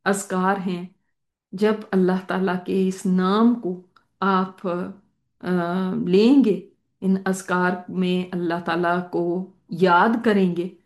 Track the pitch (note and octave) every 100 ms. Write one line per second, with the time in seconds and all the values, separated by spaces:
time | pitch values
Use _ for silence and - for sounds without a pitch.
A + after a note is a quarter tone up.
0 | F#3 G3+ - F#3 F#3 G3 F#3 F3 F3+ _
1 | _ _ _ _ _ F#3+ G#3+ G#3 - F#3+
2 | F#3 F#3 - F#3 F#3+ F#3 F#3 F#3+ F#3+ F#3
3 | F#3+ F#3 F#3 G#3 A#3 A#3+ F3+ F3+ - _
4 | _ _ F#3+ F#3+ F#3+ - F#3 F3 F#3 G3
5 | _ _ _ _ F3+ F3+ E3+ F#3 F#3 D#3
6 | F3 F#3 A#3 C#4+ A3 F3 - _ _ _
7 | F#3+ F#3+ F#3+ F#3+ - F3+ F3+ F#3 - F3+
8 | F3+ F3+ F3+ F3+ F3 E3+ F3 E3 F3 F3+
9 | F3+ F3 E3+ F3 F#3+ _ _ E3 F3+ E3+
10 | A3 A3+ A3+ G3+ F#3 E3+ F#3 -